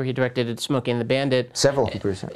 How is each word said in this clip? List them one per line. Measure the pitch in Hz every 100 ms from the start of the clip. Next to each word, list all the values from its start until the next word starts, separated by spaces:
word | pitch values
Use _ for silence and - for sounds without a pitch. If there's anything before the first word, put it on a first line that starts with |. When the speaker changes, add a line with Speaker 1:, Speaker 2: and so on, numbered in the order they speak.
Speaker 1:
he | 131
directed | 123 127 127 117 117
Smokey | - 139 123
and | 120
the | 113
Bandit. | 131 139 127 123 -
Speaker 2:
Several | 139 139 120
Speaker 1:
Uh, |
Speaker 2:
Hoopers, | - 104 95
uh, | -